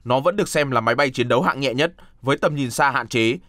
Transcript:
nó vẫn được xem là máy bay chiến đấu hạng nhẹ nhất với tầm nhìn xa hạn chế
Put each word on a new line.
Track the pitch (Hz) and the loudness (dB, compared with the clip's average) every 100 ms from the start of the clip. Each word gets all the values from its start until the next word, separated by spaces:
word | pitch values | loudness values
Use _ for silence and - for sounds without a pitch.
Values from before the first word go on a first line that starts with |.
nó | 120 127 | -2 0
vẫn | 160 202 | 2 0
được | 175 | 0
xem | 160 143 | 0 0
là | 123 | 0
máy | 113 117 | 0 2
bay | 143 | 0
chiến | 127 120 | 0 0
đấu | 123 | 2
hạng | 165 135 | 2 0
nhẹ | 139 | -2
nhất | 120 165 - - - | 0 -2 -4 -20 -8
với | 127 139 | -4 0
tầm | 185 147 | 0 -2
nhìn | 127 | -4
xa | - 143 | 0 0
hạn | 131 117 | 0 -2
chế | 123 113 156 | 0 0 0